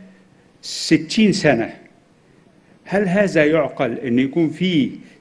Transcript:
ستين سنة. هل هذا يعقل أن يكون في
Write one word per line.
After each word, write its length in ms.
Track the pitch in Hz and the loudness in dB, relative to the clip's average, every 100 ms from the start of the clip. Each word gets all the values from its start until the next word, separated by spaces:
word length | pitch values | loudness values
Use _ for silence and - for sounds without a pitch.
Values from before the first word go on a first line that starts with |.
| - - _ _ _ _ | -20 -20 _ _ _ _
ستين 680 | - - - 156 156 - 214 | -16 -10 0 0 0 0 2
سنة. 380 | - 156 120 98 - - _ _ _ _ _ _ _ _ _ | 2 0 0 -2 -10 -20 _ _ _ _ _ _ _ _ _
هل 240 | - 190 202 | -4 -2 0
هذا 360 | 185 196 156 | 0 2 2
يعقل 540 | 151 160 135 - 131 120 | 2 2 0 -2 -4 -4
أن 200 | 131 120 | -2 0
يكون 300 | 135 170 156 | 0 0 -2
في 400 | 151 180 165 113 - - _ | 0 0 0 0 -4 -20 _